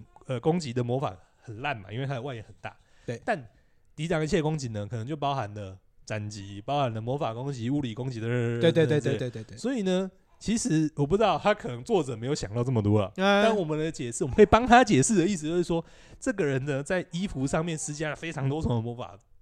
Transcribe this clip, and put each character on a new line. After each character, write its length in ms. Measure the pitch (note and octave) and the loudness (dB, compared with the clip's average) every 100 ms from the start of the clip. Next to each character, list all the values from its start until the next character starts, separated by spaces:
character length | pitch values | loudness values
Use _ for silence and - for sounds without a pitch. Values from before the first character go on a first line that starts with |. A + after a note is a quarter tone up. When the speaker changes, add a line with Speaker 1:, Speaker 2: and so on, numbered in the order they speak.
| - - - | -10 -18 -8
Speaker 1:
呃， 120 | B2 | -4
攻 200 | D#3+ F3 | 0 0
击 120 | D3 | -2
的 120 | B2 | -2
魔 160 | A#2+ B2+ | -2 -2
法 180 | C#3 F2+ _ _ | -4 -8 _ _
很 200 | - G#2+ | -16 -8
烂 140 | C#3+ A#2+ | -6 -6
嘛， 160 | F#2+ | -8
因 80 | A2+ | -8
为 60 | C3+ | -6
它 80 | C3 | -6
的 60 | |
外 140 | C#3 A#2 | -8 -12
延 80 | |
很 100 | G#2 - | -14 -16
大。 140 | G2+ - _ - - | -16 -16 _ -14 -12
Speaker 2:
对。 140 | A#2 - | -8 -6
Speaker 1:
但 160 | G3 A#2+ _ _ _ _ - | -6 -8 _ _ _ _ -8
抵 120 | D#3 | -2
挡 160 | E3 | -2
一 40 | D#3 | 0
切 140 | F3+ | 0
攻 160 | D3+ D#3 | 0 -2
击 100 | B2+ | -4
呢， 180 | G#2+ G2+ | -6 -6
可 100 | A#2 | -6
能 120 | A#2 | -8
就 80 | D#3 | -4
包 180 | C#3 | -4
含 180 | C#3 G#2 G#2 | -4 -6 -8
了 200 | G2 F#2+ _ _ - | -12 -14 _ _ -8
斩 240 | A2 G#2 | -6 -6
击， 320 | G#2 G2 G2+ | -8 -12 -12
包 160 | G2+ C#3+ | -4 -2
含 160 | C3 | -2
了 80 | A2 | -2
魔 160 | A2+ C#3+ | -4 -4
法 160 | C3+ | -4
攻 180 | A2+ C#3 | -4 -8
击、 180 | C3 A2+ | -4 -2
物 120 | D3 | -2
理 140 | B2+ G#2+ | -2 -4
攻 140 | C3 | -6
击 100 | A#2 | -6
的， 80 | A2+ B2 A#2 A#2 | -2 0 0 2
Speaker 2:
对， 120 | E3 | 2
对， 140 | E3 D#3 | 4 4
对， 140 | D3+ | 2
对， 180 | - G#2 | 2 -2
对， 120 | B2+ | -4
对， 140 | A#2 | -8
对。 140 | A2 - | -12 -8
Speaker 1:
所 160 | A#3 | -4
以 80 | C4 | -2
呢， 300 | F#3+ F#3 F#3+ - _ _ | 0 0 -2 -8 _ _
其 180 | - A3+ | -2 -2
实 360 | - D#3 D3+ - | 2 2 2 0
我 80 | |
不 140 | C#3+ G3 | 0 4
知 60 | |
道 160 | G#3+ D3+ | 4 4
他 120 | G3+ | 2
可 160 | G#3 - | 2 -2
能 140 | A#2+ | -8
作 200 | B2+ G3+ | 0 0
者 120 | C3+ A2 | 2 -4
没 120 | B2 | -4
有 80 | D3 | -4
想 180 | F#2+ | -2
到 100 | A2+ | -2
这 80 | A#2+ | 0
么 80 | A#2 | 2
多 220 | G#2 G#2+ | 4 4
啦， 100 | F#2+ - | 2 0
Speaker 2:
嗯。 280 | G3 G3+ | 2 4
Speaker 1:
但 120 | A3 G#3+ | 4 2
我 80 | |
们 160 | D#3 D3+ | 0 -2
的 120 | D#3+ | -4
解 200 | D#3+ A#2+ | -4 -6
释， 120 | - | -4
我 40 | D3+ | 2
们 80 | A#2+ | 6
可 60 | |
以 40 | G#3 | 8
帮 220 | A3 B3 | 8 8
他 160 | A#3+ | 8
解 180 | A#3 D3 | 8 6
释 140 | C3+ G#3 | 6 4
的 100 | F3 | 2
意 100 | F#3 | 0
思 120 | D3+ | -2
就 80 | F3 | -2
是 80 | |
说， 200 | F3 E3+ - - - - | 0 -2 -4 -12 -20 -8
这 120 | C4+ | -4
个 120 | G3 D3 | -2 0
人 180 | C3 C#3+ | 0 0
呢， 180 | C#3 | -2
在 200 | C#3+ F#3 - | -2 -2 -2
衣 140 | E3+ G3+ | -4 -4
服 220 | - C3+ | -2 -2
上 180 | E3+ E3+ | 0 -2
面 100 | D#3 | -4
施 160 | - | -6
加 160 | D3 D3+ | -6 -6
了 60 | C#3 | -6
非 160 | E3 | -8
常 160 | D#3 C3+ | -4 -2
多 140 | D3+ | 0
重 140 | C#3 A#2+ | 0 0
的 60 | |
魔 120 | A2+ | -2
法， 240 | A#2+ F2+ G2 _ - | -8 -12 -16 _ -20